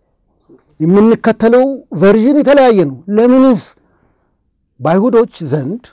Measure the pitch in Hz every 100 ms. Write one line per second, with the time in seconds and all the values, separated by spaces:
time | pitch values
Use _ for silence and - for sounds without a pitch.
0 | _ _ _ _ _ _ _ - 165 202
1 | 226 220 226 214 226 247 269 269 - 165
2 | 196 220 247 294 262 285 254 202 143 127
3 | 185 208 247 262 262 190 - _ _ _
4 | _ _ _ _ _ _ _ - 139 185
5 | 240 226 240 - 147 147 131 240 -